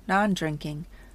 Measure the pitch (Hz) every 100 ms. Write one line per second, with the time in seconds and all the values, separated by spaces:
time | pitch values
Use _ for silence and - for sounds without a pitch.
0 | - 190 208 185 156 151 156 147 - -
1 | -